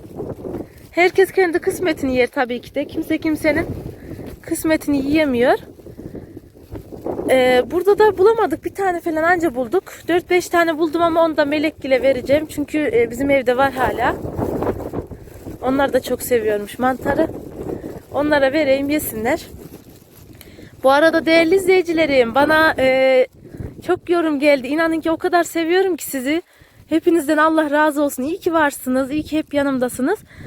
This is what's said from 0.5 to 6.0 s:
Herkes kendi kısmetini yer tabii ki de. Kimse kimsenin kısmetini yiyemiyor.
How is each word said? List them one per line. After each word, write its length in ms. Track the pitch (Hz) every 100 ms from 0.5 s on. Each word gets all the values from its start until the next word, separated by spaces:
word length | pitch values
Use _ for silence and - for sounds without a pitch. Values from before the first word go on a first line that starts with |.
| - - - -
Herkes 400 | - 349 - 381
kendi 280 | - 359 320
kısmetini 560 | - 359 370 311 269 254
yer 120 | 247
tabii 340 | - 247 240
ki 140 | - -
de. 100 | 294
Kimse 320 | - 320 320
kimsenin 500 | 330 302 320 294 - - - - - - - -
kısmetini 560 | - 330 320 311 302 285
yiyemiyor. 600 | 269 311 302 240 247 370 - - - -